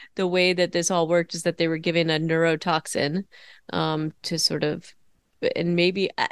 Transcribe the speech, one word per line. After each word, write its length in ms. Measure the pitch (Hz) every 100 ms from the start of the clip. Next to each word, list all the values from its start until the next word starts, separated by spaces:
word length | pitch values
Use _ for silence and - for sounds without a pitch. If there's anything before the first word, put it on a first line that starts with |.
| -
the 120 | - 185
way 260 | 180 180
that 180 | 175 175
this 180 | 175 170
all 160 | 180 160
worked 260 | 175 170
is 80 | 165
that 140 | 175 -
they 80 | 165
were 80 | 160
given 300 | 170 165 160
a 100 | 156
neurotoxin, 1040 | 160 160 165 160 180 160 - - 143 180 196 - - - -
um, 400 | 170 160 156 156 -
to 160 | - 160
sort 240 | - 156
of, 300 | 151 160 - - _ _ _ - - -
and 180 | 170
maybe, 340 | 175 180 190 190 -
uh, 100 | -